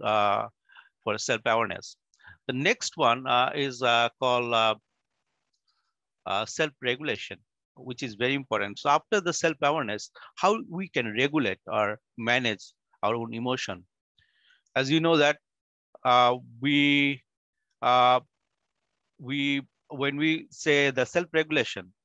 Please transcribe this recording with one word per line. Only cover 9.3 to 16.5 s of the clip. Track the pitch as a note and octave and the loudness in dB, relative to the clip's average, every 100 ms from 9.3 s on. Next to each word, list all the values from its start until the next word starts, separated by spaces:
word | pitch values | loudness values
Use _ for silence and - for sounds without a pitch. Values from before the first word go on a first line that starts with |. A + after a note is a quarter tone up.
self-awareness, | D#3+ E3 D3+ C#3+ D#3 A#2 G#2 - - - - | -2 -2 0 -2 0 -4 -6 -10 -20 -20 -2
how | F#3+ A3 - | 0 0 -4
we | F3 F#3 | -10 -6
can | C#3 A2+ | -4 -4
regulate | G#2+ C#3 D3+ A2 F#2+ - | 0 0 0 0 -4 -4
or | G#2+ G#2 G#2+ _ - | -2 -2 -4 _ -8
manage | A2+ B2 B2 G#2 - _ _ - | 0 0 0 -6 -10 _ _ -4
our | G2+ A#2 | -2 -2
own | A#2 | -6
emotion. | A2+ B2 B2+ - F2+ F2+ _ _ _ _ _ _ _ _ C3 | -6 -4 -4 -6 -10 -14 _ _ _ _ _ _ _ _ -2
As | C3+ | 2
you | D#3+ | 2
know | E3 D#3+ | 4 4
that, | D3 D3 _ _ _ _ _ - B2+ | 4 2 _ _ _ _ _ -6 2
uh, | B2 B2 B2+ A#2+ | 4 4 2 -6